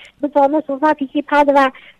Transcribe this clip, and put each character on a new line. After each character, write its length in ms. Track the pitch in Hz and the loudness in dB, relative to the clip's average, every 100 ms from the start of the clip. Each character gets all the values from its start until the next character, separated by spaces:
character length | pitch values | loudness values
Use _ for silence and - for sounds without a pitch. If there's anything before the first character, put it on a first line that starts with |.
| - - | -20 -10
不 80 | 285 | -4
知 80 | |
道 140 | 285 277 | 0 0
那 100 | 302 | 0
时 100 | - | -4
候 60 | 269 | -4
发 120 | 302 | -2
脾 120 | 302 269 | -2 -6
气， 160 | 302 | -8
怕 220 | 277 294 | -2 0
的 80 | 285 | 2
吧， 200 | 277 277 - - | 2 0 -4 -20